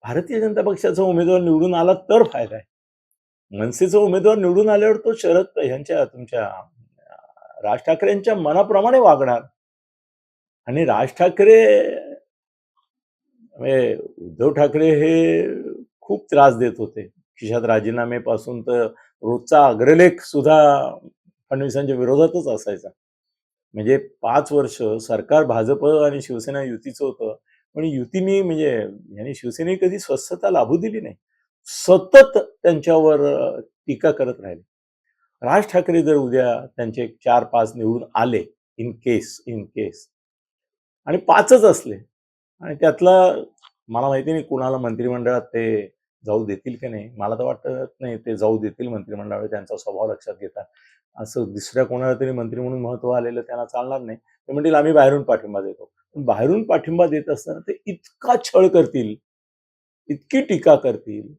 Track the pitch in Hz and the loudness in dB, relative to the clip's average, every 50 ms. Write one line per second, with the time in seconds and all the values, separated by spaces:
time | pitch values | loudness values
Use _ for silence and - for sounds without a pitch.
0 | - 107 120 156 170 - 254 220 220 220 214 214 190 208 196 - - 190 170 175 | -12 -6 -6 -6 -6 -4 -6 -4 -4 -2 -2 -2 -2 -2 -4 -2 -2 -2 0 0
1 | 190 190 175 170 175 170 185 180 180 170 160 156 165 185 180 170 170 180 190 190 | 0 0 2 2 2 2 2 2 2 2 2 2 2 0 0 2 2 2 2 0
2 | - - 208 233 233 - - 127 117 107 107 110 - _ _ _ _ _ _ _ | 2 2 4 4 4 4 0 -8 -8 -6 -10 -16 -16 _ _ _ _ _ _ _
3 | _ _ _ _ _ _ _ _ _ _ 101 101 107 120 120 - 180 185 175 208 | _ _ _ _ _ _ _ _ _ _ -8 -6 -6 -6 0 0 0 2 4 4
4 | 208 196 180 196 170 208 220 214 190 175 175 196 208 214 208 208 208 220 214 214 | 4 4 2 2 4 4 2 4 0 0 2 2 2 4 4 4 4 2 2 2
5 | - 226 226 - - 170 170 180 190 - _ - 160 131 127 135 147 - 165 160 | 0 -4 -4 -2 0 2 2 2 2 0 _ -4 -4 -4 -4 -6 -8 -6 -2 -2
6 | 139 - _ 123 123 113 - 120 107 101 95 92 - _ _ _ _ _ _ _ | -2 -4 _ -20 -16 -8 -6 -6 -6 -6 -10 -14 -18 _ _ _ _ _ _ _
7 | _ _ - - _ _ _ _ _ - - - - 104 107 156 - - 165 165 | _ _ -20 -20 _ _ _ _ _ -20 -20 -8 -4 -4 -4 -4 0 -2 -2 0
8 | 202 196 202 202 190 233 220 190 160 147 151 180 202 196 214 196 202 240 254 262 | 0 0 0 0 0 -2 -2 0 -2 0 2 2 2 2 2 2 2 4 4 6
9 | 240 185 151 135 135 127 120 117 117 - _ _ _ _ _ _ _ _ _ _ | 6 6 6 6 2 0 0 -2 -4 -10 _ _ _ _ _ _ _ _ _ _
10 | _ _ _ _ _ _ _ _ _ _ _ _ _ - 123 151 170 135 107 107 | _ _ _ _ _ _ _ _ _ _ _ _ _ -6 -4 -2 0 0 2 0
11 | 123 131 - - 180 180 175 - 202 208 220 226 226 214 208 208 208 - - - | 0 -2 0 0 0 0 4 4 8 8 8 8 8 6 4 4 2 0 -4 -8
12 | - - - - _ _ _ _ _ _ _ _ _ _ _ _ _ _ _ _ | -12 -14 -20 -20 _ _ _ _ _ _ _ _ _ _ _ _ _ _ _ _
13 | _ _ _ _ _ _ _ _ _ _ _ - 123 131 135 131 123 117 107 - | _ _ _ _ _ _ _ _ _ _ _ -8 -4 -2 0 0 0 0 -2 -6
14 | - - - - 87 87 80 78 123 147 147 147 147 143 143 151 160 160 156 147 | -8 -16 -18 -18 -20 -20 -6 0 0 0 2 2 0 2 2 2 2 4 4 4
15 | 151 160 165 165 165 165 165 170 175 - - - - - - - - _ _ _ | 2 2 2 2 2 2 0 0 -2 -4 -6 -8 -10 -12 -14 -16 -20 _ _ _
16 | _ - 202 208 - _ 160 143 139 139 120 113 123 120 117 117 110 95 _ 113 | _ -8 -8 -8 -6 _ 4 6 6 6 6 2 -2 -4 -4 -6 -12 -10 _ -16
17 | 98 87 _ _ _ _ _ _ 117 107 113 120 117 113 110 110 104 110 113 120 | -16 -16 _ _ _ _ _ _ -10 -6 -6 -4 0 0 0 0 0 -2 -4 -4
18 | 120 120 120 120 117 123 117 107 - - 123 120 113 123 123 120 117 110 - _ | -6 -6 -6 -8 -4 -6 -6 -6 -6 -10 -14 -12 -6 -4 -2 -2 -2 -4 -6 _
19 | _ _ _ _ - 110 120 120 - - - 147 147 135 117 107 120 135 160 165 | _ _ _ _ -6 -6 -6 -6 -2 2 4 6 6 6 4 2 4 4 8 8
20 | 180 180 170 170 - - - 147 139 151 156 156 151 147 143 139 135 123 - - | 8 6 6 2 -14 -6 -4 0 2 4 6 6 8 6 6 4 0 -6 -8 -12
21 | _ - _ _ _ _ _ _ _ _ 135 135 139 139 117 139 143 135 135 123 | _ -20 _ _ _ _ _ _ _ _ -6 -6 -6 -4 -4 -4 -4 -4 -2 -2
22 | 123 123 135 143 160 160 - 175 151 139 117 110 - - 101 90 - 98 _ _ | 0 2 4 4 4 2 2 -4 -4 -4 -6 -6 -6 -8 -10 -10 -12 -20 _ _
23 | _ _ _ _ _ _ _ _ _ _ _ _ _ _ _ 107 107 117 131 143 | _ _ _ _ _ _ _ _ _ _ _ _ _ _ _ -6 0 0 0 0
24 | 139 - _ _ - 113 120 147 143 - 147 147 135 113 - - 123 107 107 113 | 0 -8 _ _ -6 -2 -2 -2 -2 0 -2 -2 -2 -2 -6 -6 -4 -4 -4 -6
25 | 110 - 117 104 - - 147 156 156 127 117 113 110 117 143 143 143 151 156 151 | -6 -6 -6 -6 -2 2 2 2 2 2 -2 -2 0 -2 -2 0 0 0 2 2
26 | 147 147 143 143 135 - 127 113 107 - 139 139 139 127 117 110 _ 135 120 - | 2 0 -2 -4 -10 -10 -10 -10 -10 -8 -8 -8 -8 -8 -10 -12 _ -16 -10 -8
27 | 143 131 113 _ 117 110 110 _ _ _ _ _ _ _ _ 151 160 165 143 131 | -8 -8 -6 _ -10 -10 -10 _ _ _ _ _ _ _ _ -8 -6 -6 -6 -6
28 | 123 - - 190 185 190 196 196 190 175 160 156 156 143 123 113 104 98 101 104 | -8 -6 -6 -4 -2 0 0 0 0 -2 -2 -2 -2 -2 -2 -2 -6 -8 -12 -16
29 | - _ 98 101 107 135 135 - - 123 113 - 165 170 190 185 190 180 185 202 | -20 _ -16 -14 -12 -12 -12 -10 -10 -12 -8 -6 -4 -4 -2 0 0 -2 -2 -4
30 | - - 139 131 - - 185 185 - 196 185 160 120 113 147 170 180 220 208 220 | -6 -6 -6 -6 -6 -8 -12 -4 -4 -2 0 0 0 0 0 -2 -2 -4 -8 -8
31 | 196 127 98 _ _ _ _ _ _ _ _ _ _ - - - - - 185 185 | -12 -12 -18 _ _ _ _ _ _ _ _ _ _ -16 -14 -10 2 4 4 4
32 | 190 - - 269 269 269 - 208 - - _ _ - 175 170 151 139 170 165 160 | 4 8 10 10 10 10 6 -2 -2 -2 _ _ 0 0 0 2 0 2 2 4
33 | 156 156 151 147 143 143 143 135 135 127 - 123 113 _ _ _ _ - 135 113 | 4 4 4 4 2 0 0 -2 -2 -4 -6 -8 -14 _ _ _ _ -8 -8 0
34 | - 160 151 - 135 123 123 - 98 95 87 85 87 _ _ _ _ _ _ _ | 0 0 0 0 -4 -4 -4 -10 -12 -16 -16 -16 _ _ _ _ _ _ _ _
35 | _ _ _ _ _ _ _ _ - 120 151 196 202 - - 180 180 185 170 165 | _ _ _ _ _ _ _ _ -4 0 0 0 0 2 -2 -2 0 2 0 0
36 | 165 151 156 147 135 123 120 131 127 123 117 117 131 131 _ - 120 113 113 127 | 2 2 0 0 0 0 -2 0 0 0 -2 -4 -8 -12 _ -10 -8 -8 -6 -8
37 | 120 117 - _ _ 127 117 120 117 - - 120 113 110 113 120 113 110 113 120 | -8 -10 -10 _ _ 2 2 2 2 0 -2 -2 -2 -2 -4 -6 -4 -4 -4 -4
38 | - - _ 107 117 123 117 101 - - _ _ _ _ _ - 113 120 110 113 | -6 -6 _ -2 -2 0 -2 -4 -4 -6 _ _ _ _ _ -12 -12 -12 -12 _
39 | _ 127 120 101 - - - - _ 123 117 107 101 - _ - 104 - - - | _ -2 -2 -2 -4 -8 -20 -20 _ -14 -12 -12 -12 -12 _ -10 -10 -10 -10 -16
40 | - _ _ _ _ _ _ _ _ _ _ _ _ _ _ _ _ _ _ _ | -20 _ _ _ _ _ _ _ _ _ _ _ _ _ _ _ _ _ _ _
41 | _ 143 156 - - - 165 202 208 - 254 247 208 208 160 - - 123 104 95 | _ -6 -6 -4 0 2 2 2 6 6 6 6 6 4 4 2 -4 -12 -14 -14
42 | - _ _ _ _ _ _ _ _ _ _ _ 175 165 151 143 175 160 147 - | -16 _ _ _ _ _ _ _ _ _ _ _ -14 -14 -6 0 0 0 0 4
43 | 180 180 185 185 185 180 - - - - _ _ _ _ _ _ _ _ 113 117 | 4 6 6 6 6 4 2 -2 -8 -14 _ _ _ _ _ _ _ _ -6 -4
44 | 131 139 135 135 135 151 160 160 151 156 135 131 131 127 131 127 123 117 113 110 | -2 -2 -2 -2 -4 -4 -6 -6 -6 _ -6 -4 -4 -4 -4 -4 -4 -6 -6 -4
45 | 117 123 123 123 120 123 123 123 123 - - 117 113 113 110 104 101 92 _ _ | -4 -6 -4 -2 -2 -2 -2 -2 -4 -6 -6 -4 -4 -2 -4 -4 -6 -8 _ _
46 | _ _ _ _ _ 107 104 110 113 104 101 95 _ 127 120 110 131 123 113 104 | _ _ _ _ _ -4 -4 -4 -2 -4 -10 -10 _ -14 -14 -12 -14 -12 -12 -12
47 | 104 113 123 107 101 104 113 113 123 131 127 - _ 139 131 127 131 131 _ _ | -16 -16 -12 -10 -8 -8 -6 -6 -6 -6 -6 -8 _ -10 -10 -10 -10 -14 _ _
48 | 131 123 117 110 117 120 113 98 107 107 110 110 107 107 104 _ 123 123 117 104 | -12 -12 -12 -12 _ -10 -6 -4 -2 -2 -2 -2 -4 -8 -8 _ -12 -10 -10 -12
49 | 95 107 104 101 104 104 101 104 104 110 107 101 98 _ 117 92 - 104 98 95 | -12 -12 -14 -14 -10 -10 -10 -10 -8 -10 -10 -12 -12 _ -14 -12 -12 -12 -8 -6
50 | 107 110 104 - _ 110 98 92 98 90 _ 104 - _ _ _ _ _ _ _ | -6 -6 -6 -10 _ -16 -16 _ -16 -16 _ -16 -18 _ _ _ _ _ _ _
51 | _ _ _ - 113 110 - 131 117 101 95 104 101 - - 127 131 127 123 123 | _ _ _ -16 -16 -10 -8 -8 -8 -8 -10 -14 -14 -8 -4 -4 -4 -2 -4 -4
52 | 131 131 131 117 135 131 127 123 117 113 117 117 127 123 131 127 120 120 123 113 | -4 -4 -4 -4 -4 -6 -6 -8 -8 -8 -8 -8 -8 -8 -8 -8 -8 -8 -10 -8
53 | - 123 123 123 120 120 120 120 117 - 123 120 120 - - 123 123 131 135 135 | -4 -2 -2 -2 -2 -4 -8 -8 -10 -10 -10 -10 -10 -8 -8 -8 -8 -6 -8 -10
54 | 123 113 113 113 _ _ _ _ _ - 135 147 151 160 156 147 147 156 160 151 | -10 -12 -16 -18 _ _ _ _ _ -8 -8 -2 0 2 2 4 2 4 4 6
55 | 135 139 143 143 127 - 120 107 - 104 101 98 98 98 - _ - _ _ _ | 6 6 4 0 0 -2 -2 -2 -2 -8 -10 -8 -8 -10 -14 _ -20 _ _ _
56 | _ _ _ 147 143 120 104 101 117 139 180 220 220 - 165 160 147 160 165 175 | _ _ _ -8 -4 -4 -2 0 0 0 0 -2 0 -2 -2 -2 -2 -4 0 0
57 | 175 156 147 151 147 - 151 151 - 160 156 165 - - - - _ 214 185 - | 0 0 0 -6 -4 -6 -8 -8 -8 -14 -14 -14 -12 -12 -12 -12 _ -14 -14 -14
58 | _ _ _ _ - - 240 240 - - - 190 190 185 - 175 151 127 - 135 | _ _ _ _ -2 -2 -2 -2 -2 0 2 4 4 6 4 4 2 2 -2 -6
59 | 113 107 107 _ _ _ _ _ _ _ _ _ _ _ _ _ _ _ _ _ | -6 -6 -10 _ _ _ _ _ _ _ _ _ _ _ _ _ _ _ _ _
60 | _ - 147 143 _ _ - 269 285 - 202 160 - 170 151 139 - 131 113 - | _ -12 -12 -12 _ _ -2 -2 0 0 -4 0 6 6 4 6 4 -2 -4 -4
61 | - 113 104 104 - 147 147 | -10 -12 -14 -14 -14 -16 -20